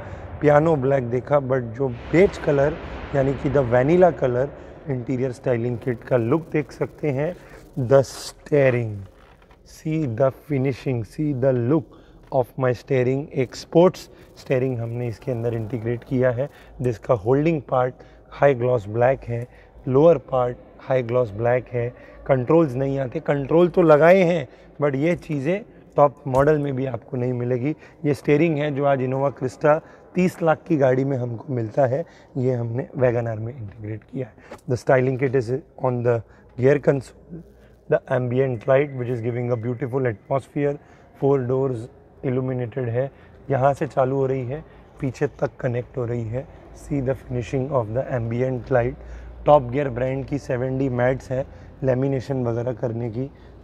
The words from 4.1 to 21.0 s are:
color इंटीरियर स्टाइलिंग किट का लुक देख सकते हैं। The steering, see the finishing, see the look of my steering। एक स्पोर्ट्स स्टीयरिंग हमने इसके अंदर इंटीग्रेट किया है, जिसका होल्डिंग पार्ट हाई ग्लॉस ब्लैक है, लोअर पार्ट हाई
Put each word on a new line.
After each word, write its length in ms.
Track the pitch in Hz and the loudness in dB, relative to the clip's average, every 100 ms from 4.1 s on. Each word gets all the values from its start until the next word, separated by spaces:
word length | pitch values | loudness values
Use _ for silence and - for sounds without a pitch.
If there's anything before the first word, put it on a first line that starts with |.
| 135 | 4
color 240 | 131 123 139 - - - 156 | 0 0 -4 -6 -18 -14 -8
इंटीरियर 420 | 131 117 127 131 | -6 -4 -4 -4
स्टाइलिंग 460 | 113 139 120 120 117 | -4 -2 -2 -2 -4
किट 260 | 135 113 | -4 -6
का 140 | - 127 | -2 0
लुक 300 | 113 160 160 | 2 0 0
देख 200 | 156 - | -4 -4
सकते 380 | - 143 - 151 | -6 -8 -6 -4
हैं। 240 | 131 156 180 - - - - 120 | -2 -4 -6 -16 -20 -12 -6 4
The 120 | 139 | 4
steering, 920 | 131 - - - - 147 135 120 113 104 98 - - - _ - - | 4 -4 -16 -16 0 2 4 2 -2 -8 -12 -20 -20 -20 _ -20 -20
see 340 | - 156 156 143 110 | -12 -6 -4 -2 0
the 80 | 135 - - | 0 -2 -4
finishing, 540 | 139 139 120 143 120 107 | -2 -2 -4 -4 -4 -6
see 280 | - 151 | -4 -4
the 180 | 131 135 | 0 0
look 460 | 127 117 160 156 - - - - 135 | 2 2 0 -2 -12 -20 -20 -4 -2
of 80 | 123 - | -2 -2
my 120 | 127 120 | -2 -2
steering। 420 | - 131 127 135 147 | -2 0 2 0 -2
एक 240 | 131 123 - | -4 -4 -6
स्पोर्ट्स 540 | - 165 180 - - - - - | 0 4 4 2 -10 -20 -20 -16
स्टीयरिंग 380 | - 131 131 120 | -2 0 0 -4
हमने 280 | 117 120 120 | -6 -6 -8
इसके 240 | 107 - | -8 -6
अंदर 220 | 117 117 | -4 -4
इंटीग्रेट 500 | 113 104 120 113 117 | -4 -6 -6 -4 -6
किया 280 | - 131 127 | -2 0 2
है, 180 | 117 143 - - - | 0 -4 -10 -20 -6
जिसका 320 | 127 110 - | -4 -4 -2
होल्डिंग 480 | 120 107 135 156 156 - | 0 2 2 2 0 -2
पार्ट 240 | 131 127 - - - - | -2 -2 -4 -18 -20 -20
हाई 220 | - 143 | 0 2
ग्लॉस 340 | 123 123 123 101 | 2 0 0 -2
ब्लैक 360 | 113 123 135 | 2 2 2
है, 240 | - 117 123 - - - 139 | -4 -8 -8 -16 -20 -12 0
लोअर 300 | 131 165 147 - | 4 6 4 2
पार्ट 260 | 131 123 123 - - - | -2 -2 -4 -14 -14 -2
हाई 160 | 131 | -2